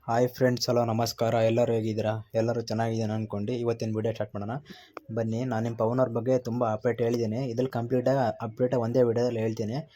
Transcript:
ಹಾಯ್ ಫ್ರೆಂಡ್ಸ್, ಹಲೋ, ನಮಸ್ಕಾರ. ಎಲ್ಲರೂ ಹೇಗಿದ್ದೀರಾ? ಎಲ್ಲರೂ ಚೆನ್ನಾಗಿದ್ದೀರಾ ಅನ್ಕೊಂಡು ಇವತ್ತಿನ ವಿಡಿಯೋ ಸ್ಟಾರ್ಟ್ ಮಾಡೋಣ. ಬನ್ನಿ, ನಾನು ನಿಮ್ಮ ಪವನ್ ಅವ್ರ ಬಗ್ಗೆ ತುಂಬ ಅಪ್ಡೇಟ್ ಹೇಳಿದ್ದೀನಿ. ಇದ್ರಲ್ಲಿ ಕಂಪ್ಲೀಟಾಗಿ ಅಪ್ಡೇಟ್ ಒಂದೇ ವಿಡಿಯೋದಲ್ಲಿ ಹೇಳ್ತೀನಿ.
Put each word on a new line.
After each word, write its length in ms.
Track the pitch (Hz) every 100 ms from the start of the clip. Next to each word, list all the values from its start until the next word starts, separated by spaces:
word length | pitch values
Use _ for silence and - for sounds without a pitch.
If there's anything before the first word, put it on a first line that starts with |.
| -
ಹಾಯ್ 200 | 117 127
ಫ್ರೆಂಡ್ಸ್, 420 | - 127 123 -
ಹಲೋ, 140 | 120
ನಮಸ್ಕಾರ. 500 | 117 113 117 - 113
ಎಲ್ಲರೂ 380 | 117 113 117 117
ಹೇಗಿದ್ದೀರಾ? 580 | 117 110 107 107 110 -
ಎಲ್ಲರೂ 260 | 113 113 117
ಚೆನ್ನಾಗಿದ್ದೀರಾ 540 | 113 110 117 113 110
ಅನ್ಕೊಂಡು 380 | 110 110 101 104
ಇವತ್ತಿನ 440 | 123 117 113 113 110
ವಿಡಿಯೋ 160 | 110
ಸ್ಟಾರ್ಟ್ 220 | 113 107
ಮಾಡೋಣ. 160 | 104 101 131 - - - - -
ಬನ್ನಿ, 300 | 113 113 113
ನಾನು 180 | 127 113
ನಿಮ್ಮ 140 | 117 117
ಪವನ್ 220 | 110 123
ಅವ್ರ 120 | 127
ಬಗ್ಗೆ 280 | 117 113 127
ತುಂಬ 340 | 120 117 117
ಅಪ್ಡೇಟ್ 300 | 107 127 110
ಹೇಳಿದ್ದೀನಿ. 480 | 117 120 113 110 135
ಇದ್ರಲ್ಲಿ 200 | 117 127
ಕಂಪ್ಲೀಟಾಗಿ 640 | 120 120 127 127 139 120 -
ಅಪ್ಡೇಟ್ 320 | 113 110 127
ಒಂದೇ 280 | 131 117 123
ವಿಡಿಯೋದಲ್ಲಿ 380 | 120 113 123 117
ಹೇಳ್ತೀನಿ. 360 | 113 113 107 127 160